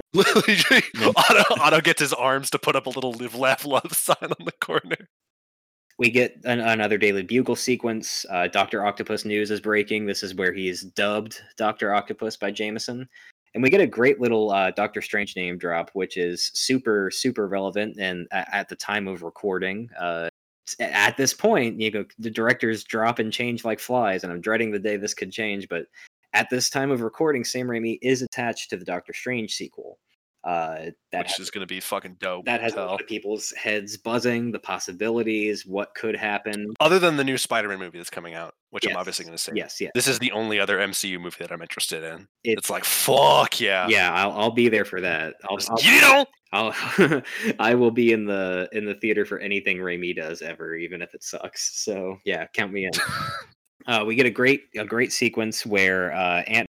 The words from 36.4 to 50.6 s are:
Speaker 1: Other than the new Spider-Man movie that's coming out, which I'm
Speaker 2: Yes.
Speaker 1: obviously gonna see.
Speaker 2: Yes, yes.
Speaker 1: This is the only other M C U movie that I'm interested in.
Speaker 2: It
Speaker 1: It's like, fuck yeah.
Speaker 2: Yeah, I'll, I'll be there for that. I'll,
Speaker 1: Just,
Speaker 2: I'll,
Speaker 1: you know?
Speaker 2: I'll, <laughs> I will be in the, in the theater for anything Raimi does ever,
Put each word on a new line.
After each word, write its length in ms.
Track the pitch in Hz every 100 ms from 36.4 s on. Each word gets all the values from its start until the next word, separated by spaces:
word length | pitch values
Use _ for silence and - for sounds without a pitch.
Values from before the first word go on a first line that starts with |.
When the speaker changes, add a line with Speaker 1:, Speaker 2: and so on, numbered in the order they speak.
| 107 104 104 110
Speaker 1:
Other 180 | 156 185
than 160 | 175 147
the 80 |
new 140 | 135 131
Spider-Man 420 | - 117 104 95
movie 180 | 92 87
that's 120 | 85
coming 240 | - 85
out, 200 | 82 82 - _
which 120 | 101 104
I'm 40 |
Speaker 2:
Yes. 80 | 90
Speaker 1:
obviously 240 | 92 87
gonna 140 | 82 82
see. 160 | - 82
Speaker 2:
Yes, 240 | 78 -
yes. 120 | 92 123
Speaker 1:
This 100 | 127
is 100 | 123
the 140 | 123
only 260 | 107 110 104
other 220 | 98 95
M 100 | 98
C 160 | 95 98
U 100 | 90
movie 180 | 87 -
that 120 | 85
I'm 80 | 85
interested 420 | 85 - - 82
in. 240 | 80 82 98 _
Speaker 2:
It 140 | 113 107
Speaker 1:
It's 120 | -
like, 140 | 90
fuck 800 | - - - 131 143 139 127 -
yeah. 260 | 110 95 90
Speaker 2:
Yeah, 240 | 104 90
I'll, 200 | 85 101
I'll 180 | 104 113
be 160 | 113 120
there 160 | 107
for 160 | 98 92
that. 360 | 90 80 80 - 98
I'll, 60 | 98
Speaker 1:
Just, 160 | -
Speaker 2:
I'll, 80 | 113
Speaker 1:
you 200 | - 277
know? 240 | - 277 277 _ _
Speaker 2:
I'll, 720 | 196 220 - - - 156 151 - -
<laughs> 200 | 220 -
I 140 | 110 123
will 160 | 120
be 200 | 117 117
in 140 | 110 104
the, 420 | 98 92 90 90
in 100 | 110 104
the 100 | 101
theater 280 | 113 104
for 160 | 101 101
anything 380 | 101 101 98 92
Raimi 360 | 92 87 87
does 280 | 85 80 82
ever, 340 | 80 80